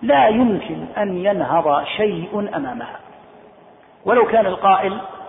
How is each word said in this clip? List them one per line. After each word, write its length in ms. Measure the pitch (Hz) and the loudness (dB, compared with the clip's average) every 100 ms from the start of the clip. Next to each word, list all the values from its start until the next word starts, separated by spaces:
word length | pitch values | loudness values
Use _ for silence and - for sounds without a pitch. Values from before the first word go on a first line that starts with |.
لا 260 | 233 285 226 | 2 4 4
يمكن 500 | 220 247 185 - 156 165 - | 4 2 0 -4 -10 -8 -6
أن 200 | 202 180 | -4 -2
ينهض 680 | 196 202 127 165 156 143 147 - | -2 0 0 0 2 0 0 -2
شيء 520 | 214 170 170 208 202 165 | -2 -2 -6 -6 -4 -6
أمامها، 440 | 135 117 - - - - - - - - - - _ _ 190 | -6 -8 -12 -14 -18 -20 -20 -20 -20 -20 -20 -20 _ _ 0
ولو 200 | 240 220 | 2 4
كان 200 | 226 190 | 2 2
القائل 480 | 185 196 190 196 208 - - | 2 4 4 2 -4 -10 -14